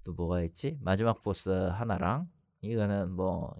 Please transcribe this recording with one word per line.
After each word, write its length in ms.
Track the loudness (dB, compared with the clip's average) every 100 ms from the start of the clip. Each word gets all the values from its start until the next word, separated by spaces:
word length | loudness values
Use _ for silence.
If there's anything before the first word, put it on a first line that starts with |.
또 100 | -8
뭐가 280 | -4 0 2
있지? 340 | 0 -2 -6 -4
마지막 400 | 0 2 4 2
보스 260 | -2 -2 0
하나랑, 760 | 2 2 0 -2 0 0 0 -4 _ _ _
이거는 500 | -4 0 2 2 0
뭐 440 | 0 0 0 -4